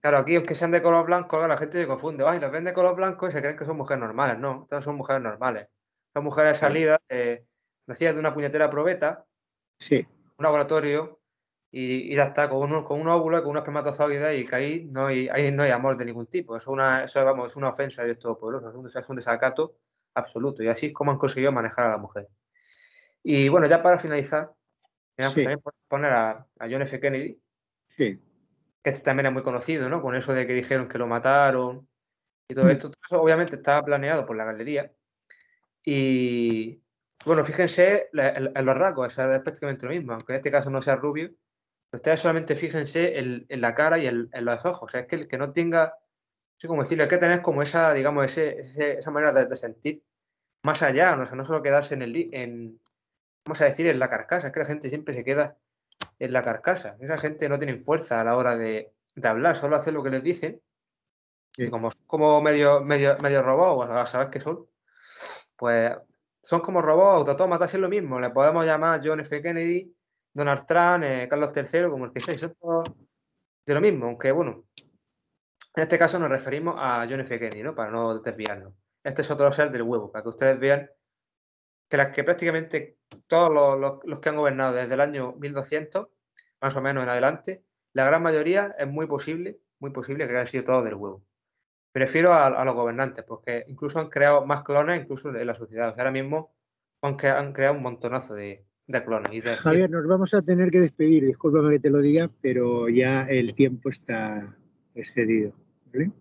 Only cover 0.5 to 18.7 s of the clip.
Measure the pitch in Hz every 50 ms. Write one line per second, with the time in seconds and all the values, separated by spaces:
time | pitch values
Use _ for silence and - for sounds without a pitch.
0.5 | 160 - 170 165 170 175 165 170 170 170 165 160 175 180 175 175 - 156 165 165
1.5 | 151 147 156 151 165 175 170 135 135 131 139 160 156 135 135 156 175 175 147 135
2.5 | 135 160 170 185 180 185 180 180 180 175 190 190 180 185 190 185 143 147 139 143
3.5 | 151 151 151 147 160 151 131 - 143 127 120 110 110 120 139 131 117 110 131 139
4.5 | 131 131 - _ 143 143 - 143 147 139 127 - 135 135 123 113 104 104 120 127
5.5 | 117 107 104 _ _ _ _ _ _ _ _ _ _ 147 143 147 135 151 151 151
6.5 | 147 147 156 143 143 160 160 156 156 156 _ _ 131 123 123 120 120 120 120 _
7.5 | _ _ _ _ _ _ _ - 120 - 165 165 156 151 156 156 139 151 143 143
8.5 | 147 151 151 - - 143 151 175 202 185 - 151 175 - _ _ _ _ _ _
9.5 | _ _ _ _ _ _ - - 147 127 - _ _ _ _ _ _ _ 143 160
10.5 | 151 147 143 143 156 156 147 147 143 151 156 151 - _ _ _ _ _ _ _
11.5 | _ _ _ _ - 131 127 127 127 127 - - 143 143 143 139 143 - 143 139
12.5 | 131 135 143 143 156 156 151 - 151 147 160 165 170 170 160 160 165 170 165 147
13.5 | 143 151 147 151 143 147 143 147 143 147 147 147 143 143 147 156 151 135 123 113
14.5 | - 127 139 143 156 170 165 147 135 131 135 135 135 127 131 131 - 135 147 143
15.5 | 139 139 147 139 123 120 127 135 131 120 123 120 117 120 117 - - 180 - 113
16.5 | 113 113 - 135 135 135 135 135 131 131 131 - - 143 135 135 135 131 123 120
17.5 | - 143 139 131 123 - 139 139 - - 120 117 117 113 - 120 113 - - 110
18.5 | 123 135 117 113